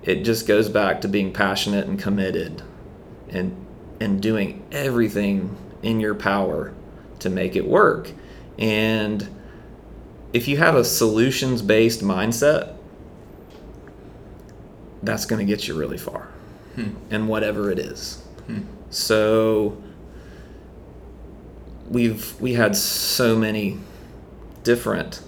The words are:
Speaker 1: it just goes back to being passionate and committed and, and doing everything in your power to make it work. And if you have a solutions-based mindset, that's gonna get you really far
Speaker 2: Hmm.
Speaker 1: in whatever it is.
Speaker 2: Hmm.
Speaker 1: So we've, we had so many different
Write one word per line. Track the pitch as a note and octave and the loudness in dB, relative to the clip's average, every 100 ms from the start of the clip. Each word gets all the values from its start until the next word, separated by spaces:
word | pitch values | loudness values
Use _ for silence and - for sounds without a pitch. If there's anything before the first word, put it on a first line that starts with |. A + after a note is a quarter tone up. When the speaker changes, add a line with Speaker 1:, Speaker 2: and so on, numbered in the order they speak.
Speaker 1:
it | - F2 A2 | 0 0 2
just | A2 - | 0 4
goes | G#2+ G#2+ | 4 6
back | G#2 G2 - | 2 2 0
to | G2+ | 0
being | G2+ F#2+ | 0 0
passionate | F#2 G2 G2 - G2+ - | 0 0 0 0 0 0
and | G2 | -2
committed | G2+ G2+ F#2+ F#2 E2 D#2+ - - - - - - - | 0 0 0 0 -4 -8 -14 -16 -18 -18 -18 -18 -8
and, | - F#3 - - - - - | -4 -4 -4 -14 -18 -18 -6
and | G2+ G2 | -2 2
doing | G#2+ A2 F#2+ - - | 2 2 0 -4 -8
everything | D3 C#3 A#2+ A2+ G2+ G2+ G2 F#2 - - - | -4 0 4 2 2 0 0 -2 -8 -14 -6
in | A2 A2 | -2 0
your | G#2+ G#2 | 0 0
power | G2+ G2+ F#2 D#2 D2+ - - - - - | 0 2 0 -2 -4 -10 -18 -18 -18 -6
to | F#2 | -2
make | F#2 F#2 - | 0 0 0
it | - | 4
work. | F#3+ F3+ - - - - - - - | 6 6 4 -4 -14 -18 -18 -18 -2
And | A2 G#2+ A2 A2 G#2+ G#2 G2+ - - - - - - - - - - | 0 2 2 2 0 -2 -6 -12 -18 -18 -20 -20 -18 -18 -18 -20 -2
if | A#2+ C3 | -2 0
you | C#3+ | 4
have | E3 D3 | 6 6
a | |
solutions-based | A2+ - A2+ A2 B2+ C3 C3 A#2+ G2+ A2 A#2 A#2 | 4 4 4 6 4 4 0 0 4 6 6 4
mindset, | G2+ F#2 G#2+ A#2 C#3+ D#3 - - - - - - - - - - - - - - - - - - - - - - - - | 0 2 0 4 4 4 0 -12 -18 -20 -20 -20 -20 -20 -20 -18 -18 -18 -18 -20 -20 -18 -18 -18 -18 -20 -20 -20 -20 -6
that's | G#2 G#2+ - | -4 -2 0
gonna | A2 G2+ | 0 2
get | G#2 - | 0 -2
you | D#2 | -4
really | C2 - | -4 -4
far | - - - - - - - - | -8 -10 -12 -18 -20 -20 -14 -8
Speaker 2:
Hmm. | G#2+ F#2+ - | -6 -8 -6
Speaker 1:
in | G#2+ A2 | -2 0
whatever | A2 G#2+ G#2 G2+ | 0 0 0 0
it | F#2 | 0
is. | - - - - - - - | -4 -8 -12 -12 -16 -18 -10
Speaker 2:
Hmm. | A2 - - - | -8 -8 -14 -10
Speaker 1:
So | - - A2 G#2+ A2 A2 A2 G#2+ - - - - - - - - - - - - - - - - - - - - - - | -6 2 4 6 4 4 4 0 -4 -16 -18 -18 -18 -18 -18 -18 -18 -20 -20 -20 -18 -18 -18 -18 -18 -18 -18 -18 -16 -4
we've, | A#2+ A#2 G#2+ - - | 2 2 0 -8 -4
we | C3 | 0
had | A#2+ A2 G2+ | 4 4 4
so | - - - - A#2+ A2+ | 0 -2 -2 2 4 4
many | A2 G#2+ G2+ - - - - - - - - - | 4 2 -2 -4 -10 -18 -18 -20 -20 -20 -20 -6
different | A#2 A#2+ A2+ F#2+ - - | 2 2 2 -2 -4 -10